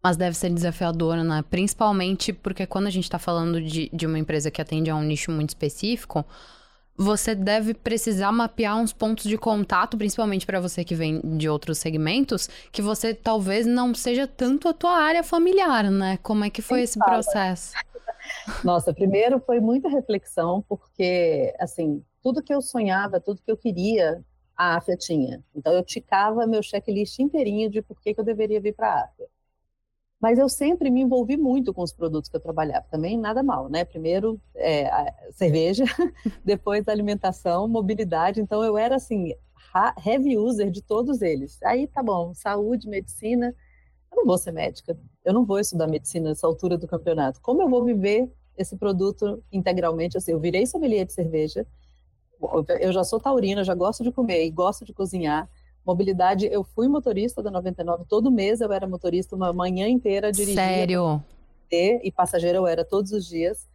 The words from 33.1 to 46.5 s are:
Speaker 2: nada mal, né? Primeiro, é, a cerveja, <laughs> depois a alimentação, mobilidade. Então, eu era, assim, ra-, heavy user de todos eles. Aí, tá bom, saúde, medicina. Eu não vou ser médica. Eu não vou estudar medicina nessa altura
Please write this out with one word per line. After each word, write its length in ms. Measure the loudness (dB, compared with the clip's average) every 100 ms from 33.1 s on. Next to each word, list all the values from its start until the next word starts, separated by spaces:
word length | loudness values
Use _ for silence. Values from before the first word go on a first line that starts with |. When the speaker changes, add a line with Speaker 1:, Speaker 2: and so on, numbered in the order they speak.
| -2
Speaker 2:
nada 240 | -2 0
mal, 260 | 0 0 -2
né? 160 | -4
Primeiro, 560 | -4 -4 -2 0 0 -4 _
é, 320 | -4 0 0 0
a 260 | 0 -2 -8 -20
cerveja, 500 | 0 2 4 2 2
<laughs> 600 | 0 2 -2 -2 -8 -6
depois 420 | -2 -2 0 0 0
a 60 |
alimentação, 760 | 0 0 0 -2 -2 0 0 2
mobilidade. 720 | 0 0 0 -2 2 2 0
Então, 220 | -2 0
eu 160 | 2 2
era, 160 | 2
assim, 400 | 0 0 -4 -2 -6 -14 _ -4
ra-, 240 | 2 2 0 0
heavy 320 | 2 2 2
user 320 | 2 2 -2
de 100 | -2
todos 420 | -2 -2 0 0
eles. 380 | 0 0 -4 -4
Aí, 240 | 0 0 -2
tá 160 | -2
bom, 280 | -2 -2 -4
saúde, 540 | -6 -4 -2 0 -2 -4
medicina. 640 | -8 -8 -10 -2 0 -2 -6 _ _ _ _ _
Eu 60 | 0
não 60 |
vou 140 | 2 2
ser 140 | 0
médica. 440 | -6 -6 -6 -8 -8 -10 _
Eu 80 | 0
não 120 | 2
vou 140 | 4 2
estudar 300 | 0 -2 0
medicina 400 | -2 -4 -4 -4
nessa 180 | 0
altura 320 | 0